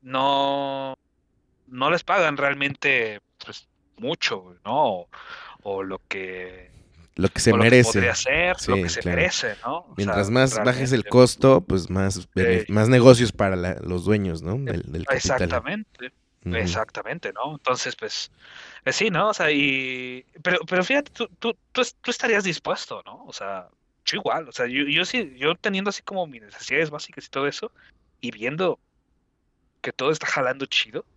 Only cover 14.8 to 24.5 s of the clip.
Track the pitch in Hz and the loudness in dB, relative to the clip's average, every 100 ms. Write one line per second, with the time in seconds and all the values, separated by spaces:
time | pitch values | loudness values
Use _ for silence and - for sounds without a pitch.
14.8 | - 78 - 131 - 131 90 123 127 208 | -4 -8 -2 -2 0 0 0 -2 -4 -8
15.8 | 214 _ 127 _ _ _ 90 90 90 92 | -10 _ -18 _ _ _ -6 -2 -2 -2
16.8 | 110 - 101 160 104 101 131 151 - 127 | -4 -8 -10 -8 -8 -8 -8 -6 -2 -2
17.8 | 131 - 110 - - _ - - - - | -4 -8 -8 -8 -12 _ -20 -20 -20 -8
18.8 | - 131 220 165 208 202 165 147 143 135 | -4 0 0 2 0 0 0 2 2 0
19.8 | 131 127 127 127 - 180 175 180 160 185 | -4 -8 -10 -12 -18 -8 -2 -2 0 -2
20.8 | 180 277 285 - 233 _ 233 226 _ - | 2 0 -2 -8 -10 _ -6 -6 _ -2
21.8 | 247 - - 240 247 208 190 160 - 190 | -2 -4 -8 -4 0 0 0 -4 -4 -6
22.8 | - 107 98 - 269 - 98 95 90 _ | -6 -12 -12 -20 -18 -12 -8 -10 -12 _
23.8 | _ _ - - 190 147 147 | _ _ -6 -4 -2 -4 -6